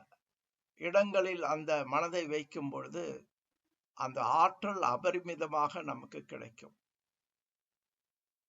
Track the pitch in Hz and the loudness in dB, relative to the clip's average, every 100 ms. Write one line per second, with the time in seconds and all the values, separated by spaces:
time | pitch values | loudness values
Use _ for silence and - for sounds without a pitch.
0 | - _ _ _ _ _ _ _ 165 190 | -12 _ _ _ _ _ _ _ 2 4
1 | 202 190 190 180 147 156 156 151 131 139 | 4 2 0 0 -2 -2 0 -2 2 0
2 | 170 175 156 151 147 170 143 135 131 156 | 0 -2 -2 -4 -4 -6 -6 -6 -8 -8
3 | 165 135 - _ _ _ _ _ _ - | -8 -10 -14 _ _ _ _ _ _ -6
4 | 131 131 117 147 180 185 208 196 143 120 | -6 0 2 6 6 4 -4 2 2 2
5 | 147 175 175 160 156 151 147 180 156 - | 2 0 -4 -4 -2 2 0 0 -6 -8
6 | 139 147 143 139 117 117 71 _ _ _ | -10 -14 -12 -14 -14 -16 -20 _ _ _
7 | _ _ _ _ _ _ _ _ _ _ | _ _ _ _ _ _ _ _ _ _
8 | _ _ _ _ | _ _ _ _